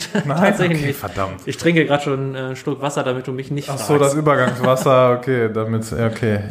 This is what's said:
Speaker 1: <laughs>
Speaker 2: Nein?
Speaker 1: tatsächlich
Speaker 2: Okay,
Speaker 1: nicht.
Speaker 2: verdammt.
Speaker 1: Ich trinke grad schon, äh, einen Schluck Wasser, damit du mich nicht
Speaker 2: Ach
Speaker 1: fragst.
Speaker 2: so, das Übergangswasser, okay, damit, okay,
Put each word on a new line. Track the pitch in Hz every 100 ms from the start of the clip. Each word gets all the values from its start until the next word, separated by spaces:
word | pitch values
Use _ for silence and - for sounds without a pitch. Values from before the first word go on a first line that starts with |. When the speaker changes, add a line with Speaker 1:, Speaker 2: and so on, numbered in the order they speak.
| -
Speaker 1:
<laughs> | 208 139
Speaker 2:
Nein? | 151
Speaker 1:
tatsächlich | 196 208 180 156
Speaker 2:
Okay, | 143
Speaker 1:
nicht. | 139
Speaker 2:
verdammt. | 101 98 95 92 -
Speaker 1:
Ich | -
trinke | 165 165 135
grad | 143
schon, | 147 135 135 135
äh, |
einen | 131 127
Schluck | - 127
Wasser, | 143 147
damit | 131 127 127
du |
mich | 131 131
nicht | 143 139
Speaker 2:
Ach | 131
Speaker 1:
fragst. | -
Speaker 2:
so, | 147
das | 139 147
Übergangswasser, | 151 135 127 123 127 131 147 127 127 123
okay, | 135 127 113
damit, | 110 110 110 110
okay, | 78 113 113 113 104 101